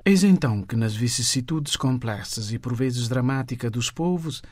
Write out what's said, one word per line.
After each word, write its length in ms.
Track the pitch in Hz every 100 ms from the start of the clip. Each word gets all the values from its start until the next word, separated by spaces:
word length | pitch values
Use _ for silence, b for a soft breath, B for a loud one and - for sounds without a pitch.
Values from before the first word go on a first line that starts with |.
Eis 220 | - 190 196
então 360 | 185 131 104
que 120 | 92 117
nas 180 | 113
vicissitudes 840 | 107 120 - 117 123 123 156 143 -
complexas 720 | 135 127 113 104 - - 107
e 80 | 117
por 160 | 127 120
vezes 320 | 131 123 117
dramáticas 640 | 127 127 135 127 123 120
dos 180 | 117 120
povos, 520 | - 170 180 160 151 -